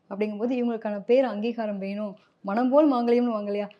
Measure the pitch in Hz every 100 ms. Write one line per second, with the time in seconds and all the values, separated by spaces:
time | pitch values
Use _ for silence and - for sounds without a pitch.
0 | - 196 214 208 240 254 240 220 220 208
1 | 196 254 254 208 226 240 214 202 196 202
2 | 208 180 _ _ 196 208 254 277 311 240
3 | 240 240 240 220 208 208 202